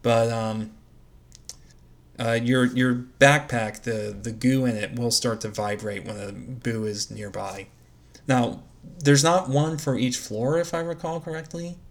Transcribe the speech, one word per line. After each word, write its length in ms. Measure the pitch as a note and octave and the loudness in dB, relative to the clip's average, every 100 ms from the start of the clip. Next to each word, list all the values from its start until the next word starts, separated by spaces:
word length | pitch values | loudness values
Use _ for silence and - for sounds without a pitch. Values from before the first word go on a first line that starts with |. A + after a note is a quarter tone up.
But, 260 | A#2 A2+ A#2 | 4 4 4
um, 380 | A2+ A2 A2 G#2+ - - - - - - - - - - - - - _ - | 0 -2 -4 -6 -12 -20 -20 -20 -20 -20 -20 -20 -20 -20 -20 -20 -20 _ -6
uh, 140 | A#2 | 0
your, 320 | A#2 A#2+ B2+ | 0 4 4
your 280 | B2 B2 B2+ B2 B2 - | 4 4 2 2 -4 6
backpack, 640 | C#3 D3 C#3+ A#2+ G#2+ - | 6 6 0 -4 -4 -6
the, 340 | A#2+ A2 G#2 G2+ | -6 -4 -4 -6
the 100 | G#2 | -8
goo 340 | A2+ B2 C3 | 0 2 4
in 100 | B2+ | 2
it, 180 | G#2+ G#2 | -2 -4
will 140 | B2 A#2+ | -2 0
start 320 | - A#2+ A2+ | 0 0 -4
to 60 | G#2+ | -6
vibrate 560 | G#2 G#2 G#2 G#2 G2+ | -4 -4 -4 -6 -8
when 140 | - G#2 | -8 -10
a 120 | G2 | -10
boo 540 | G2+ - B2+ A#2+ A2+ | -12 -12 -6 -4 -2
is 240 | G#2+ G#2 - | -4 -4 -8
nearby. 560 | G#2+ G#2 G2 G2 G2 F#2+ - - - - - - | -8 -10 -8 -8 -10 -14 -20 -20 -20 -20 -14 0
Now, 340 | B2+ A#2 - - - - - | 2 2 -4 -16 -20 -20 0
there's 200 | C#3 C#3 | 6 6
not 260 | D#3+ F3+ D#3+ | 6 4 2
one 300 | C3+ D#3 D#3 | 0 0 -2
for 180 | C#3+ B2 | -2 0
each 200 | B2 B2 | 0 -2
floor, 420 | - G#2+ B2+ E3 | -8 -4 0 0
if 140 | E3 | -2
I 40 | E3 | -4
recall 380 | E3+ E3 E3 E3 | -4 -6 -6 -6
correctly. 580 | E3+ D#3+ D#3 E3+ E3+ F3 - | -8 -10 -10 -10 -10 -12 -18